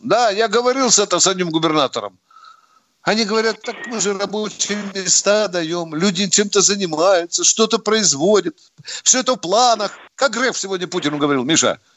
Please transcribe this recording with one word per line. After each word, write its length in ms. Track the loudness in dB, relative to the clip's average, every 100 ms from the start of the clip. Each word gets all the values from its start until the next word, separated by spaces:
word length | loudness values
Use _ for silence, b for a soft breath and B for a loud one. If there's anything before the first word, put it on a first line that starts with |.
Да, 280 | -2 2 2
я 180 | 2 0
говорил 420 | 0 0 2 2
с 80 | 2
это, 200 | 2 2
с 80 | 0
одним 220 | 0 -2
губернатором. 680 | 0 0 2 0 -2 -8 _ _ b b b b b b _
Они 200 | -4 -2 0
говорят: 360 | 0 0 -2
«Так 140 | -8 -12 -8
мы 140 | -4
же 160 | -2 -2
рабочие 640 | -4 -4 -6 -6 -6 -4 -6 -6
места 520 | -2 0 2 2 2
даём, 460 | -2 -4 -4 -6
люди 340 | -2 0 0 0
чем-то 340 | 0 0 2
занимаются, 800 | 2 0 -2 0 2 2 0 -2
что-то 340 | 0 2 2 0
производят. 760 | 0 0 0 2 2 2 2 -6 _ _ B B
Всё 160 | 0 2
это 140 | 2
в 40 | -2
планах». 540 | 0 2 4 2 -2 -8 -14 -2
Как 160 | -2
Греф 260 | 0 -2 -2
сегодня 300 | -4 -6 -4
Путину 300 | -4 -2 0
говорил: 240 | 0 0
«Миша, 340 | 2 2 2 0 _